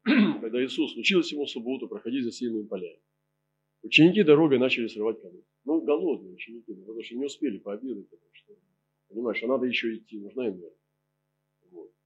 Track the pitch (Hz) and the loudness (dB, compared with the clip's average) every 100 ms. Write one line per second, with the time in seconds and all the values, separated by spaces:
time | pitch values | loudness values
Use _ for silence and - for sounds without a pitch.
0 | - 269 175 - 113 123 131 127 143 - | 2 6 6 2 -2 -2 -2 0 -2 0
1 | - 190 151 147 135 127 117 131 120 107 | 2 2 2 -4 -6 -6 -6 -6 -6 -8
2 | 117 135 117 - 120 110 104 95 87 76 | -6 -4 -4 -4 -4 -4 -6 -10 -10 -16
3 | _ _ _ _ _ _ _ _ 110 - | _ _ _ _ _ _ _ _ 2 6
4 | 165 202 156 147 160 127 127 120 113 110 | 8 6 6 6 8 4 4 0 -4 -2
5 | 110 107 92 90 _ _ 135 160 143 151 | -4 -4 -12 -20 _ _ -2 -2 2 0
6 | 180 101 95 90 - 117 - 95 98 113 | 0 -4 -8 -18 -16 -16 -16 -16 -14 -12
7 | 110 117 143 - 143 95 101 104 131 104 | -10 -8 -8 -4 -4 -4 -8 -10 -8 -10
8 | 92 - _ - _ - _ _ _ _ | -12 -20 _ -20 _ -20 _ _ _ _
9 | _ 104 120 101 117 131 127 110 113 110 | _ -6 -4 -4 0 0 0 -2 -4 -6
10 | _ 107 101 127 120 90 82 _ _ _ | _ -16 -12 -6 -6 -6 -14 _ _ _
11 | _ _ _ _ _ _ _ 87 - _ | _ _ _ _ _ _ _ -20 -20 _